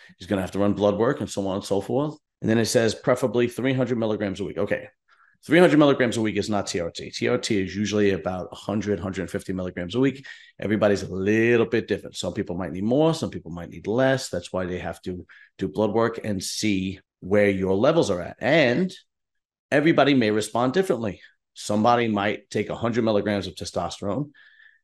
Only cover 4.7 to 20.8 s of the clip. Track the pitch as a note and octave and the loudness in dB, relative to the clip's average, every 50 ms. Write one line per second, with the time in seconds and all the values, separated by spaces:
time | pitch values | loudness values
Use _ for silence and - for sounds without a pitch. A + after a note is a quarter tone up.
4.7 | - - - - _ _ _ _ _ _ _ _ _ _ - - C#3+ F3+ F3+ D#3+ | -2 -4 -6 -10 _ _ _ _ _ _ _ _ _ _ -2 4 6 6 8 8
5.7 | D3 D3 D3 C#3+ C3+ C3+ B2+ A#2+ G2+ A#2 A2 G#2+ F#2 G2+ F#2 G#2 G#2 G2 F#2 - | 8 6 6 6 6 4 2 0 0 0 -2 0 0 -2 -2 0 -2 -2 -2 -2
6.7 | - F2+ E2+ E2 - - D#2+ - - - A#2 A#2 B2 B2 - - A2+ G2 F#2+ F2 | -4 -4 -4 -6 -8 -10 -12 -12 -8 -4 -2 0 0 -2 -2 -2 -2 -2 -2 -2
7.7 | F2 G2+ G#2+ F#2+ G#2 G#2 G#2 G2 F#2+ E2 - F2+ F2+ F#2 E2+ - - - - - | -4 -4 -4 0 2 2 2 2 2 0 -2 -4 -6 -6 -8 -10 -12 -12 -6 -4
8.7 | G#2 A2 F#2+ G#2 G2+ E2+ F2+ F#2+ F2+ F#2+ F2 - - G2 - - F#2 F#2 F2+ F2+ | -4 -2 -2 -2 -4 -4 -4 -6 -6 -6 -6 -6 -6 -8 -8 -6 -6 -6 -6 -6
9.7 | - F2+ F2 F2 G2+ B2 C3+ C3+ C3 C3+ - - - - - - _ - - G2+ | -6 -8 -8 -4 0 0 0 0 0 -4 -12 -20 -20 -20 -20 -20 _ -6 -2 0
10.7 | G#2+ G#2 A2 G#2 G2+ F#2 - - F2+ F#2+ F#2+ G#2 G#2+ A2+ A2+ A#2 A#2+ A2+ A2+ - | 0 4 4 4 2 2 -2 -4 -6 -2 0 2 4 4 4 4 4 4 4 2
11.7 | A#2+ A2+ - - G2+ F2+ - - - - - - - A2+ F#2 - F2 F2+ F#2+ D2 | 0 -2 0 -2 -4 -4 -6 -10 -10 -8 -6 -6 -4 -6 -6 -6 -6 -6 -6 -6
12.7 | D#2+ F#2 G2+ A2+ B2 D3 D#3 D#3+ D#3+ - A#2+ F#2+ G2 F2+ - E2 E2+ F2 E2+ D2+ | -6 -4 0 2 2 4 4 4 2 0 -4 -6 -6 -8 -12 -12 -12 -12 -12 -14
13.7 | D2 E2+ E2+ F#2+ A2 B2 C3 C3 C3+ B2+ - - - F2 - - - F#2 F#2 F2+ | -14 -10 -6 -2 0 2 2 2 2 0 -2 -4 -6 -8 -6 -6 -6 -6 -4 -4
14.7 | F2+ F2 E2 E2+ E2+ - - F#2+ F2+ F2+ - _ - - - _ _ - F#2+ F2+ | -6 -6 -6 -8 -10 -10 -10 -10 -10 -10 -12 _ -20 -20 -20 _ _ -6 -6 -4
15.7 | - - - G2+ G2+ A2+ A2+ A#2 - - - G#2+ G2 G2 - - - - - A2 | 0 0 0 2 2 2 0 0 -2 -4 -6 -6 -6 -6 -6 -6 -6 -2 0 0
16.7 | G2 F#2+ F#2 F#2+ F#2 - _ _ _ - F#2+ F#2 G2+ G#2 G#2 G2+ F#2+ F#2 F#2+ F#2 | 0 0 -2 -4 -6 -10 _ _ _ -12 -4 0 4 4 4 4 4 2 0 0
17.7 | F#2+ G2 A#2+ D3 D#3+ E3+ C3 G2+ F#2 F2 E2+ E2 - - - B2 D#3 E3+ C#3 A#2+ | 0 2 2 2 4 2 2 0 0 -4 -4 -8 -8 -4 0 2 4 4 4 4
18.7 | B2 D#3+ F#3 F3+ - - _ _ _ _ _ _ _ _ _ _ _ _ _ - | 2 0 -2 -4 -6 -10 _ _ _ _ _ _ _ _ _ _ _ _ _ 0
19.7 | B2+ D3 D3 E3 C#3+ D3 C3+ C#3+ C#3+ B2+ A2 G#2+ G#2+ G#2+ G#2+ - - A#2 B2 C3 | 2 2 4 4 4 4 6 4 6 4 4 4 2 0 -2 -2 -2 0 0 0
20.7 | C3 F#3+ | 2 0